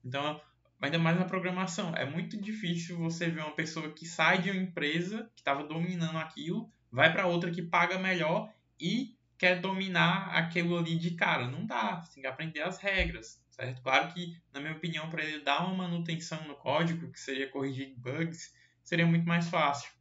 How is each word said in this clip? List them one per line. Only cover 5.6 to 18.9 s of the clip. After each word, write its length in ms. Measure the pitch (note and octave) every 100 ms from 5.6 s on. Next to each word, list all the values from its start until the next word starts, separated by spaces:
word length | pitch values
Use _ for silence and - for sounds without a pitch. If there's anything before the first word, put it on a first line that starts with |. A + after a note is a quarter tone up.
dominando 540 | D3+ E3 F3+ F3+ E3 D#3+
aquilo, 520 | D#3 - D3+ G#3 A3+ _ _
vai 200 | A#2+ D#3+
pra 140 | F3 F#3
outra 260 | E3+ F3
que 100 | E3+
paga 360 | E3+ F3 F3 F#3
melhor 540 | F#3+ F3+ D#3 F#3+ - - _ _
e 360 | E3 A3+ C4+ - _ _
quer 240 | F3+ F3+
dominar 720 | F#3 F#3+ F#3+ F3 E3 F#3+ F#3+ -
aquilo 420 | E3 E3+ E3+ F3
ali 200 | E3 E3
de 140 | E3+
cara. 360 | E3+ F#3+ E3 B2
Não 180 | C#3 G#3+
dá, 360 | A#3+ G#3+ F3
você 140 | E3+ -
tem 80 |
que 40 | C3+
aprender 340 | C3 D#3+ D3+
as 180 | E3 F3+
regras, 600 | G3 F#3+ F3 A2+ G#2+ - _
certo? 320 | - A#2+ B2+
Claro 320 | C3 C3+ D3
que, 240 | F3 F3 E3+ _
na 60 | C#3
minha 140 | D3
opinião, 360 | D#3 E3+ D#3 D#3+
pra 140 | D#3+
ele 160 | D#3 D3+
dar 260 | C#3+ D3 F3+
uma 220 | F#3 F3+
manutenção 580 | E3+ E3+ D#3+ - D#3 D#3
no 80 | C#3+
código, 540 | - D3 E3+ E3+ B2+
que 80 | -
seria 300 | - C3 C3+
corrigir 440 | C#3+ C#3 C3 C3+ B2
bugs, 560 | B2 D3 E3 - - _ _ _
seria 240 | -